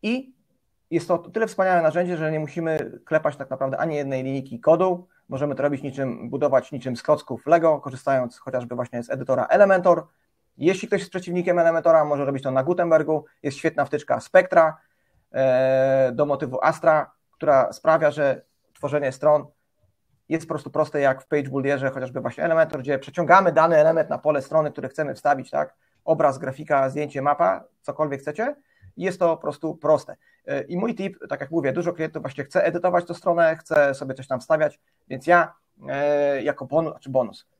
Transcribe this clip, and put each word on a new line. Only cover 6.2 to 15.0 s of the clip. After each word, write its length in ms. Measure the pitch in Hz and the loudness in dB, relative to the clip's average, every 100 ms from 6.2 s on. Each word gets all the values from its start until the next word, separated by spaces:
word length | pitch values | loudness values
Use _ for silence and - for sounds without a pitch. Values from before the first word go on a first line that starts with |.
| 117 | -8
budować 420 | 135 143 131 - | -2 2 2 0
niczym 240 | 139 131 117 | -10 -8 -8
z 80 | |
klocków 440 | - 151 - 120 - | 0 0 0 -10 2
Lego, 320 | 170 160 151 | 4 4 0
korzystając 580 | 139 123 - 135 123 - | -4 -8 -2 0 -2 -8
chociażby 380 | - 127 120 123 | -8 -8 -6 -8
właśnie 280 | 123 120 | -6 -8
z 60 | 120 | -6
edytora 360 | 135 135 131 113 | -8 -2 -2 2
Elementor. 600 | 185 196 190 180 170 - _ _ _ _ - | 4 6 6 4 2 0 _ _ _ _ -2
Jeśli 300 | 147 185 220 | 0 0 -2
ktoś 120 | 202 | -4
jest 120 | 185 | -2
przeciwnikiem 480 | 185 180 175 180 175 | -10 -4 -4 0 2
Elementora, 460 | 165 165 170 160 151 | 2 2 4 4 4
może 200 | 147 139 | 0 -2
robić 180 | 139 | -4
to 80 | 135 | -2
na 120 | 131 | -2
Gutenbergu. 600 | 135 175 170 160 151 156 - _ | 0 0 2 2 2 -2 -4 _
Jest 140 | 143 - | -8 -4
świetna 280 | 165 156 135 | -4 -2 -4
wtyczka 340 | 147 - 120 | -4 -2 -4
Spectra, 580 | - 185 180 170 160 156 _ _ | 4 2 4 4 4 0 _ _